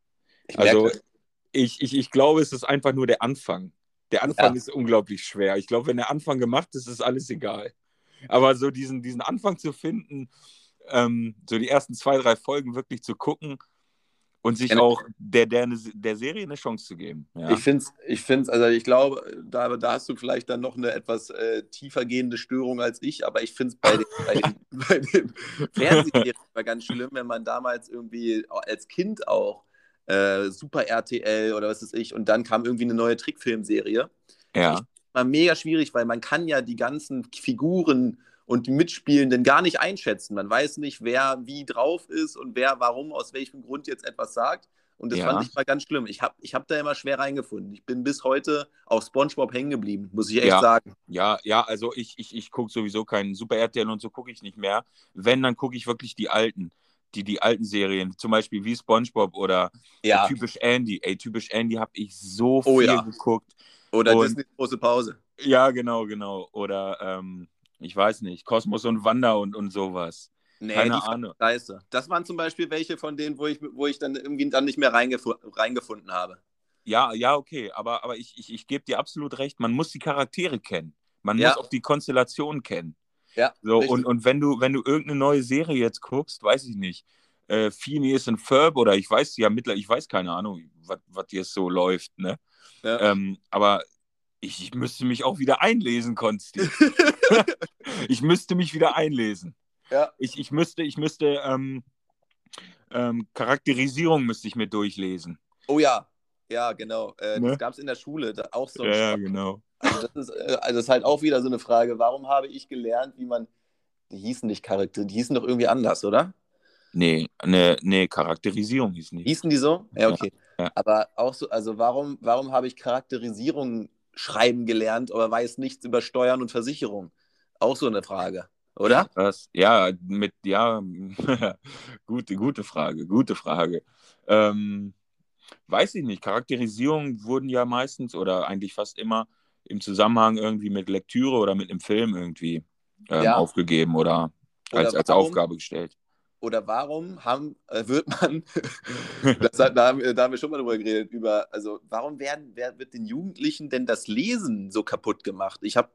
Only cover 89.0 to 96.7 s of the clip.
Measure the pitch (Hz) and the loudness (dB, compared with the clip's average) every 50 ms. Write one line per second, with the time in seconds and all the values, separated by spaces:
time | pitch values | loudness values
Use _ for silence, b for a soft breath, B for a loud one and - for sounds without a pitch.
89 | 95 - 107 120 147 - - - 110 104 104 120 117 120 101 101 101 107 117 135 | 2 2 2 2 2 2 0 2 2 2 2 2 -2 -2 -4 -4 -2 -2 -2 -2
90 | - - - 95 90 92 98 95 101 107 95 82 80 _ _ 82 80 90 95 92 | -2 -2 -4 -2 -2 -2 -4 -4 -4 -6 -8 -10 -16 _ _ _ _ -10 -10 -10
91 | _ _ 90 95 95 - 101 92 90 - - 98 92 90 90 90 90 92 92 87 | _ _ -10 -10 -10 -8 -8 -8 -8 -6 -4 -4 -2 0 0 2 2 2 0 -2
92 | - - _ - 92 92 - - _ b b b b b b b b 110 113 104 | -4 -12 _ -8 -8 -6 -8 -8 _ b b b b b b b b -2 0 2
93 | 104 104 101 98 98 95 95 - _ - - 101 104 101 101 87 - _ _ _ | 4 4 4 2 0 -4 -6 -10 _ -4 0 4 4 4 4 4 0 _ _ _
94 | _ _ _ _ _ _ _ - - - - - 90 90 123 123 123 123 - - | _ _ _ _ _ _ _ -14 -12 -12 -12 -12 -12 -10 -6 -6 -6 -6 -6 -4
95 | 127 123 120 110 117 131 156 151 135 135 127 - 170 214 233 233 208 123 120 120 | -2 -2 -2 0 0 -2 -2 0 2 2 2 4 4 4 2 2 0 0 0 -2
96 | 117 120 113 - - 107 107 - - - - 190 190 156 | -2 -4 -4 -2 -2 -2 -2 -2 -8 -8 -4 -4 -4 0